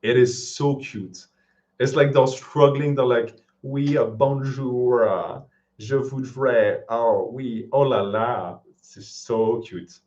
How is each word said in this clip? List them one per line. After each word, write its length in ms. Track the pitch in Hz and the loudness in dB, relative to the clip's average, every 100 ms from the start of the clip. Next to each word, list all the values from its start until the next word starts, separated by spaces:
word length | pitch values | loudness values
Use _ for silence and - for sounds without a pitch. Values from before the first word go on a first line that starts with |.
It 160 | - 127 | 2 4
is 380 | 123 - - | 4 2 -10
so 200 | - 143 - | -4 -2 -2
cute. 500 | - 110 90 - - _ _ _ _ _ | -6 -12 -12 -16 -20 _ _ _ _ _
It's 160 | 127 | -2
like 180 | 151 143 | 2 2
they're 140 | 139 131 | 4 2
struggling. 680 | - - 151 143 139 147 | 0 -10 4 4 4 -2
They're 100 | 139 | 0
like, 300 | 127 117 113 - _ _ | 2 2 0 -8 _ _
Oui, 340 | 135 135 143 143 | -10 -4 0 0
uh, 80 | |
bonjour, 1000 | 110 110 139 139 135 127 131 123 123 120 110 | 0 0 0 0 -4 -6 -6 -2 2 2 2
uh, 340 | 92 82 - - _ _ _ | 0 -4 -10 -16 _ _ _
je 160 | 107 | -4
voudrais, 880 | 139 131 135 127 131 131 117 104 92 - | -2 -2 -8 -10 -2 0 4 2 0 -4
oh, 400 | 113 117 101 - | -2 2 2 0
oui, 340 | 123 131 113 - | -6 -8 -8 -2
oh 120 | 135 | 2
la 180 | 135 117 | 4 2
la. 580 | 98 107 117 117 90 87 _ _ | 0 -2 -2 -4 -6 -12 _ _
It's 240 | _ - | _ -20
so 540 | 98 - - 113 113 120 | -20 -20 -6 -2 0 -2
cute. 400 | - 90 - - | -4 -14 -16 -20